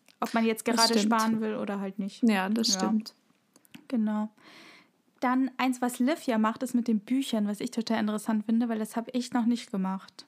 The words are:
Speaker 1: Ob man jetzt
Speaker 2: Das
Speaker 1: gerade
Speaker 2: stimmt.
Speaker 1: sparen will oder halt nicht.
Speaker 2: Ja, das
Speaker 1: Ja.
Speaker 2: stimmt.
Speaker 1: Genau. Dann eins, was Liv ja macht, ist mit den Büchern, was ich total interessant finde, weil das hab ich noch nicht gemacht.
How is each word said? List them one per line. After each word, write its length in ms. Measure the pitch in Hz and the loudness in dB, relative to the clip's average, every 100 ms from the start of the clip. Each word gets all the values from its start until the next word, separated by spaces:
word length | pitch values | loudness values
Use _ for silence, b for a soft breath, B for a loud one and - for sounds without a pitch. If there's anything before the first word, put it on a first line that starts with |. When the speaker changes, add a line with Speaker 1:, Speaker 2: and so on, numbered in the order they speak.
| _ _ | _ _
Speaker 1:
Ob 140 | 233 | -2
man 120 | 233 226 | 2 2
jetzt 220 | 220 - | 2 0
Speaker 2:
Das 80 | 233 | 4
Speaker 1:
gerade 220 | 226 226 | 4 4
Speaker 2:
stimmt. 140 | 214 | 4
Speaker 1:
sparen 280 | 226 220 220 | 4 2 0
will 140 | 220 214 | -2 -4
oder 220 | 208 202 | -4 -4
halt 200 | 196 196 | -6 -6
nicht. 240 | 196 - | -8 0
Speaker 2:
Ja, 260 | 233 202 190 | 2 4 2
das 200 | 226 226 | 0 0
Speaker 1:
Ja. 60 | 185 | 0
Speaker 2:
stimmt. 340 | 208 220 220 - _ _ _ _ _ - - | 0 0 -2 -12 _ _ _ _ _ -20 -6
Speaker 1:
Genau. 420 | 240 214 214 220 B B B B B B B _ _ | -2 0 -2 -4 B B B B B B B _ _
Dann 320 | 247 254 262 - | 0 2 0 0
eins, 240 | 254 247 | -2 0
was 180 | 247 247 | -2 0
Liv 240 | 247 330 | 0 0
ja 140 | - 220 | 0 2
macht, 240 | 214 226 | 2 0
ist 100 | 247 | -2
mit 140 | 240 233 | -2 0
den 120 | 214 | 0
Büchern, 480 | - 254 269 226 208 | 0 -2 0 0 -2
was 120 | 208 | -2
ich 100 | 247 | -4
total 280 | - 220 220 | -4 -2 0
interessant 460 | 214 214 - 220 214 | 0 -2 -2 -2 0
finde, 240 | 226 240 | 0 0
weil 100 | 220 | -2
das 160 | 220 233 | -4 -6
hab 180 | 233 | -4
ich 200 | 247 240 | -4 -2
noch 120 | 247 226 | 0 2
nicht 240 | 233 - | 0 -2
gemacht. 540 | 196 190 190 - - | -4 -2 -4 -8 -20